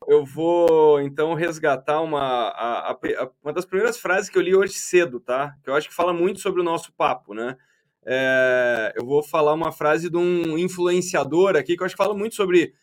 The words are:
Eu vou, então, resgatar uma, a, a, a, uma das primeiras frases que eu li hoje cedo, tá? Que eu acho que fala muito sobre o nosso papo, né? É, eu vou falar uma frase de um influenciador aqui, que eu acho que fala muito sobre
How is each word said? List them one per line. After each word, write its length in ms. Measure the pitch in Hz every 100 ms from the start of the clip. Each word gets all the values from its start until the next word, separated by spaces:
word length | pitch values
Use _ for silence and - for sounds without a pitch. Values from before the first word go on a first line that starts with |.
| -
Eu 180 | 147 139
vou, 720 | 139 165 175 170 160 156 147
então, 360 | 139 139 156 160
resgatar 640 | 170 160 156 135 143 151
uma, 180 | 160 147
a, 680 | 135 123 107 - 117 107 82
a, 40 |
a, 360 | - - - 131 _
uma 100 | 147
das 120 | 151 180
primeiras 340 | 190 233 -
frases 320 | 180 190 202
que 60 | 185
eu 40 |
li 140 | 170 190
hoje 180 | 196
cedo, 460 | - - 180 175 120
tá? 340 | - 127 143 -
Que 60 | -
eu 60 | 139
acho 120 | 151
que 80 | -
fala 160 | 170
muito 280 | 170 180 196
sobre 200 | 202 180
o 40 |
nosso 280 | 175 165 -
papo, 420 | - 156 - - 104
né? 200 | 120 131 _ _ _ _
É, 880 | - 127 131 131 127 127 123 117 107 -
eu 100 | 120
vou 160 | 143
falar 320 | 151 165 151
uma 180 | 156 170
frase 380 | - 151 160 170
de 80 | 170
um 400 | 175 175 165 156
influenciador 960 | 180 180 175 180 175 165 135 156 196 160
aqui, 200 | 135 175
que 80 |
eu 20 | 185
acho 100 | -
que 80 |
fala 120 | 196 202
muito 180 | 220
sobre 400 | - 190 175 156 _